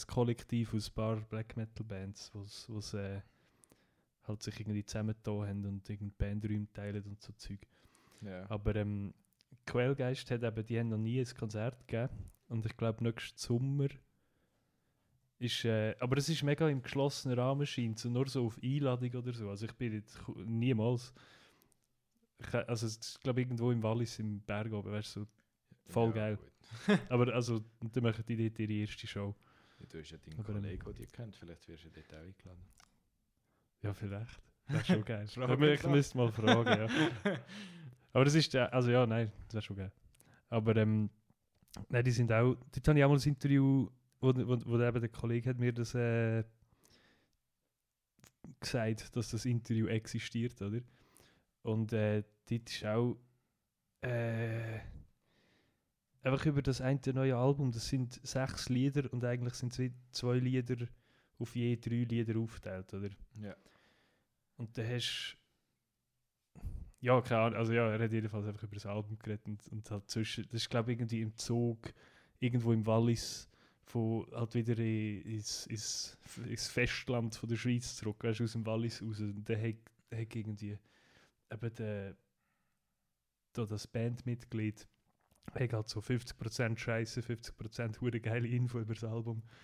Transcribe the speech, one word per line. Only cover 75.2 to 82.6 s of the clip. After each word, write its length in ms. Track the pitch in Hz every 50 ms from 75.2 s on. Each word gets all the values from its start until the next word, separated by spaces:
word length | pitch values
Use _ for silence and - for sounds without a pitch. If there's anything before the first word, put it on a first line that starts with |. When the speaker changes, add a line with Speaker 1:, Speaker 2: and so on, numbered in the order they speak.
Speaker 1:
ins, 440 | - 110 113 107 104 - - - - -
ins, 500 | - 104 - - - - - - - - - - - - 120
ins 220 | 123 113 - - -
Festland 680 | - 127 123 - - - - - 123 120 113 110 -
von 120 | - - 113
der 80 | 117
Schweiz 400 | 110 - 127 120 120 123 - -
zurück, 260 | - - 110 104 -
weißt 200 | - 117 110 107
du, 20 | 120
aus 80 | 110
dem 140 | - 117 107
Wallis 360 | 110 110 113 117 113 110 -
raus. 180 | - 113 107 104
Und 260 | 107 104 101 104 107 -
der 140 | 113 107
hat, 140 | 113 117 110 113 - - _ _ _ - 113
hat 220 | 113 113 110 -
irgendwie 420 | 113 104 110 104 101 107 104 104 104 _ _ _ _ _ _ _ - - _ _ _ _ -
eben 220 | - 107 120 113 110
der, 400 | - 110 107 104 101 98 98 92 - _ _ _ _ _ _ _ _